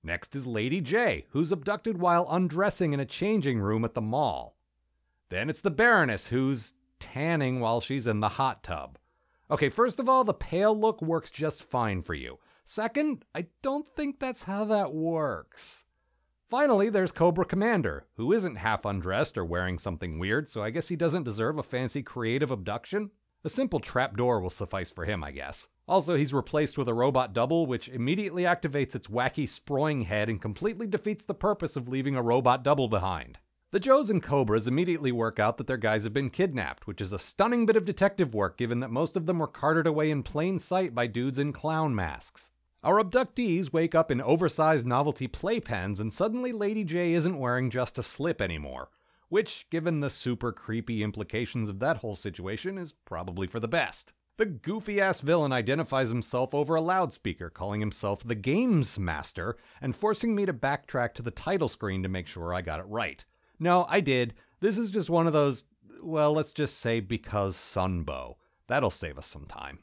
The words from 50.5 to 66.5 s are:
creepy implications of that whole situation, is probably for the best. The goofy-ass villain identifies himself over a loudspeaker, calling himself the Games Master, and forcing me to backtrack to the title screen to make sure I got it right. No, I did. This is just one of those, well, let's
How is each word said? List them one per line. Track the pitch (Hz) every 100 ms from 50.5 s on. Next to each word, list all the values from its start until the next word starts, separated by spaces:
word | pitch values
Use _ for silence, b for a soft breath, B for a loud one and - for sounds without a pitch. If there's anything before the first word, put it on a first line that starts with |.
creepy | - - 113 110 110
implications | 107 104 104 107 120 127 107
of | 98
that | 131 165
whole | 113 101
situation, | 104 87 92 113 185 196
is | 170
probably | - _ 82 90 87 95
for | 117
the | 117
best. | 165 120 - - _ _ -
The | 214
goofy-ass | 135 - 214 208 202 190 -
villain | 139 170 147
identifies | 127 110 143 156 135 127
himself | 120 110 123 127 143
over | 147
a | 160
loudspeaker, | 160 185 170 - - 82 85
calling | - 98 104
himself | 107 - 104 101
the | 117
Games | 110 113 170 254 180 131 -
Master, | 90 78 71 - 90 120 B B
and | 135 -
forcing | 208 208 233
me | 208 196
to |
backtrack | 131 135 143 - 131 120
to | -
the | 117
title | - - 190 147
screen | - 104 95
to | 92
make | 92 82
sure | - 85
I | 90
got | 85 78
it | 92
right. | 107 98 67 - _ _ _
No, | 165 180 175
I | 185
did. | 147 127 120 - b b
This | 196 208
is | 226
just | 202 160
one | 170 165
of |
those, | 151 143 127 - _ _ -
well, | - 160 147
let's | 151 151